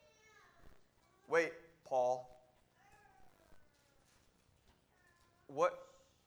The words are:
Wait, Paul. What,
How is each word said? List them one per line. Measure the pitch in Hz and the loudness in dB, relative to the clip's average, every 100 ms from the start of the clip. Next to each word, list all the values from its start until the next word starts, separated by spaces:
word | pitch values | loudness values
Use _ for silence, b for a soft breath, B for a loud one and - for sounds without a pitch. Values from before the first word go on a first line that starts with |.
| 605 440 427 427 - - - - - _ _ _ - | -20 -20 -20 -20 -20 -20 -20 -20 -20 _ _ _ 0
Wait, | 160 160 - - - | 2 2 -2 -18 -20
Paul. | - 131 123 127 - - - _ _ _ - - - - - 50 50 50 - _ _ - - - - _ _ _ - - _ _ - - - _ - | -4 0 2 0 -6 -20 -20 _ _ _ -20 -20 -20 -20 -20 -20 -20 -20 -20 _ _ -20 -20 -20 -20 _ _ _ -20 -20 _ _ -20 -20 -20 _ -8
What, | 139 180 175 - - - _ | 2 4 2 -8 -20 -20 _